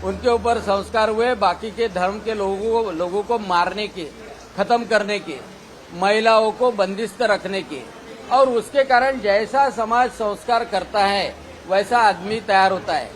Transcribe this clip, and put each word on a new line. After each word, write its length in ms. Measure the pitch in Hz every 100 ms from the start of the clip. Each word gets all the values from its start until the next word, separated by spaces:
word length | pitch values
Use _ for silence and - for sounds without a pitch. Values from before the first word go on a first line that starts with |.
उनके 260 | 185 190 240
ऊपर 300 | 233 233 233
संस्कार 480 | 202 196 190 226 220
हुए 240 | 214 233 247
बाकी 340 | 196 175 220
के 160 | 185 226
धर्म 300 | 180 180 208
के 140 | 208
लोगों, 600 | 220 196 196 220 226 226
लोगों 280 | 160 180 190
को 140 | 202 233
मारने 480 | 208 175 175 190 214
के, 180 | 175 151 - - - - -
खत्म 280 | 196 240 226
करने 320 | 214 202 208
के, 180 | 190 135 110 - - - -
महिलाओं 580 | 170 190 214 220 220 220
को 200 | 214 247
बंदिस्त 500 | 226 190 196 220 -
रखने 400 | 233 196 190 190
के, 180 | 170 143 113 - - - -
और 180 | 247 269
उसके 340 | 233 - 285
कारण 360 | 269 247 262 269
जैसा 500 | 208 202 214 262 277
समाज 420 | 202 220 233 247
संस्कार 540 | - 220 202 - 233 233
करता 400 | 196 175 208 196
है 280 | 202 160 - - - -
वैसा 300 | 190 202 240
आदमी 400 | 220 180 190 220
तैयार 320 | 214 196 190
होता 220 | 185 175
है. 180 | 156 113